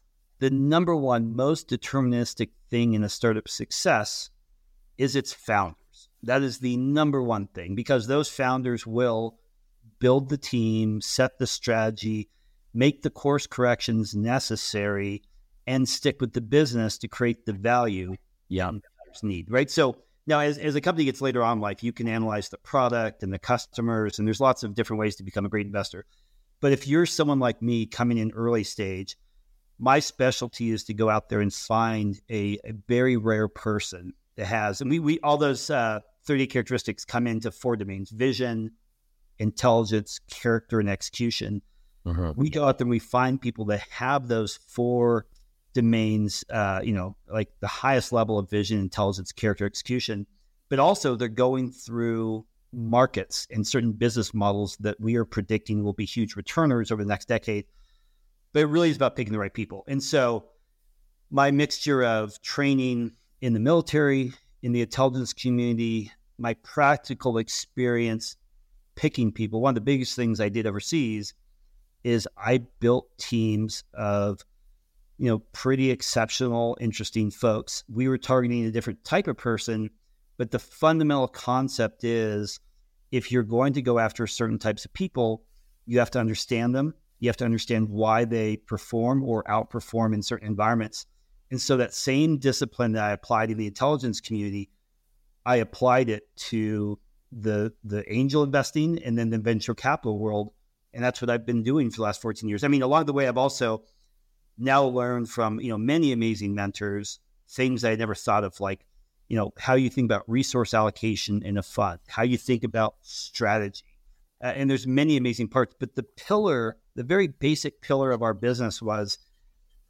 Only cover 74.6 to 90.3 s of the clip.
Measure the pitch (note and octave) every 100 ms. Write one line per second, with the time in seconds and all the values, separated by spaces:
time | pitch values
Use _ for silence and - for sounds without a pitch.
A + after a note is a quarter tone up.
74.6 | _ _ _ _ _ - B2 A2+ - -
75.6 | B2+ C3+ C3 B2 - B2 A2 - B2+ A#2
76.6 | A#2 - A2+ G#2+ G#2+ A2+ G#2+ - A#2+ A2
77.6 | - - - A2+ C3 B2+ - C3 B2 A#2+
78.6 | A2+ A2+ A2+ - - E3+ G3 A#2+ B2 A2
79.6 | - A2 G#2+ _ _ _ _ - A#2 A#2+
80.6 | - - D#3+ D#3+ D3+ C#3+ B2+ - - B2+
81.6 | C3+ - A2 - A#2 A#2 A2 G#2 G#2 -
82.6 | _ _ _ _ - B2+ - B2 G#2+ A#2
83.6 | C3+ C#3 B2 A#2 A2 - A2+ - A2+ A2
84.6 | A2 G#2+ - - F#3+ C3+ A#2 A2 _ _
85.6 | _ _ - A#2+ A#2 B2+ A2+ G#2+ - A#2
86.6 | A#2+ C3 D3 - _ - A#2+ A2 B2 A2+
87.6 | - A#2 G#2+ G#2 A2 A2 A#2+ A2+ G#2+ G#2+
88.6 | - G#2+ - A#2 A#2 C3+ C3 A2 - G#2+
89.6 | - A#2+ - A2+ A2 G#2+ G2+